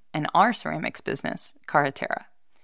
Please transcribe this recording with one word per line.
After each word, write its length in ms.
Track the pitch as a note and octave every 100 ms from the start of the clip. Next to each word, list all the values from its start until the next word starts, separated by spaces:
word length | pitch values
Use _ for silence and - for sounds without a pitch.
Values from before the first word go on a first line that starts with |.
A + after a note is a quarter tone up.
| -
and 140 | D#3 D3+
our 200 | E3+ A3+
ceramics 480 | G#3+ D#3 D#3 - -
business, 520 | - D3 - - - - -
Cara 240 | D3+ C#3+
Terra. 340 | - - - - - - -